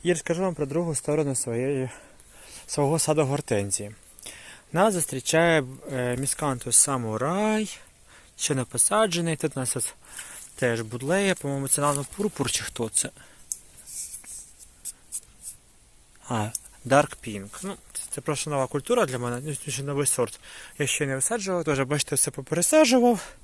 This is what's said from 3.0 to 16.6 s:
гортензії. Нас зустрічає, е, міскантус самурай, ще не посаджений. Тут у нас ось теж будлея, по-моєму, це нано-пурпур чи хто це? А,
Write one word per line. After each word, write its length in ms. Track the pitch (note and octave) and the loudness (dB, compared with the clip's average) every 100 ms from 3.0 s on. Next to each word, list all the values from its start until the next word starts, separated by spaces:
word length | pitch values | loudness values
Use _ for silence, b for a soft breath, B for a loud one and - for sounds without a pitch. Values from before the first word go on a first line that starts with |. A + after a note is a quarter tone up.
| - D3+ C#3 | 2 2 2
гортензії. 720 | C#3+ - G#2+ G2 - G2+ G#2+ - - B B B B B | 0 2 0 2 -4 -6 -14 -20 -20 B B B B B
Нас 220 | D#3+ G#3+ | 2 4
зустрічає, 720 | F#3 - C3+ - D#3+ E3+ D#3+ B2+ C3 - | 2 -2 -4 0 4 6 4 2 -10 -8
е, 260 | C3 B2 B2 | -4 -2 -2
міскантус 600 | C3+ - D3 B2+ - - | -2 -2 -2 -2 2 4
самурай, 1000 | - C3+ A2+ G#2+ C3+ F#3 G#3+ G#3+ G#3+ - - _ - B B - | 4 2 -2 -2 0 0 2 0 -2 -10 -20 _ -20 B B -8
ще 180 | - C#3 | -2 -2
не 80 | |
посаджений. 720 | A#2+ B2 - G#3 A3 E3+ E3+ D#3 | -2 0 2 4 2 2 0 0
Тут 220 | D#3 C#3 | -2 -2
у 20 | |
нас 160 | B2+ D3 | -4 -2
ось 180 | - - B B B B B - | -4 -8 B B B B B -2
теж 260 | B2+ A#2 | 0 0
будлея, 540 | A2 A#2 C3+ F#3 G3 F3+ | -4 -6 0 2 2 0
по-моєму, 320 | C#3+ C#3 C#3 | -2 -2 0
це 140 | - | 2
нано-пурпур 720 | C#3+ C#3+ C#3+ - G3+ - B2 | 2 2 -2 -2 -4 0 -2
чи 120 | - | -2
хто 260 | - - A2+ | -6 -6 -2
це? 200 | - - - B B B - - - - - - - - - - - - - - - - - - - - - _ - - - - - - | -2 -2 -8 B B B -10 -10 -20 -14 -10 -10 -12 -14 -16 -16 -20 -20 -14 -14 -14 -12 -12 -12 -18 -16 -16 _ -20 -20 -20 -20 -20 -6
А, 200 | A#2 G#2 - | -4 -4 -6